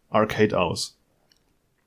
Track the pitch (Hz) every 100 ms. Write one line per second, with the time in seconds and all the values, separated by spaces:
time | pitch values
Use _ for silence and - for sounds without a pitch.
0 | _ 110 110 - 107 104 92 - - -
1 | _ _ _ _ _ _ _ _